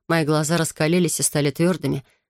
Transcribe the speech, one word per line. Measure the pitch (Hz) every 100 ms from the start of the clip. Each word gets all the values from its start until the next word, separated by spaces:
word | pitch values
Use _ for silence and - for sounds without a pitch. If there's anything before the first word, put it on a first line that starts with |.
| -
Мои | 165 151
глаза | 156 151 170
раскалились | 160 - 156 175 165 -
и |
стали | 127 151 143
твердыми, | 135 170 165 135 139 - _ _